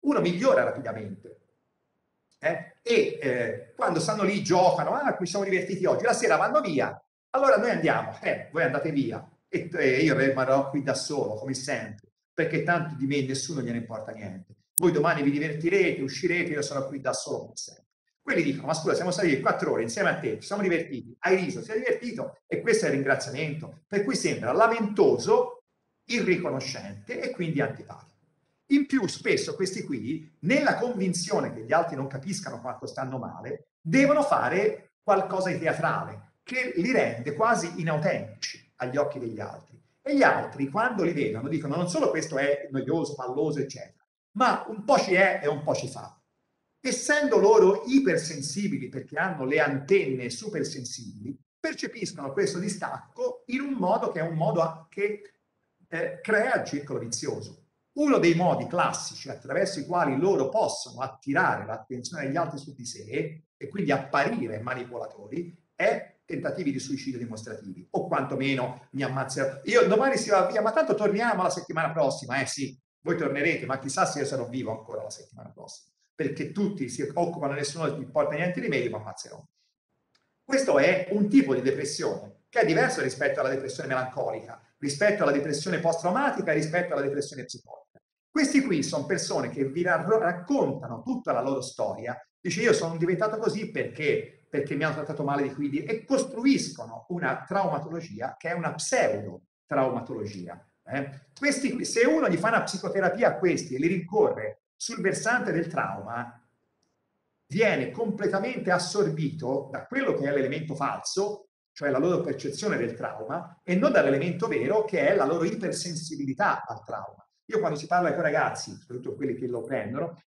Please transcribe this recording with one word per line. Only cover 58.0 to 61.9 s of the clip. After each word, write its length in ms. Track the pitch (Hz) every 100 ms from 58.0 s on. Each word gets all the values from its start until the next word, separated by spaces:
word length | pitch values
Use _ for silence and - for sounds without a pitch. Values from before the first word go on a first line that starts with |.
| 294 226
dei 160 | 170
modi 320 | 170 175 135 120
classici 640 | 175 135 - - - -
attraverso 500 | - - 147 - 156
i 60 | 139
quali 300 | 175 151 131
loro 320 | 180 175 131
possono 500 | 220 196 - 123 123
attirare 640 | 131 - - 143 170 104
l'attenzione 600 | 104 123 -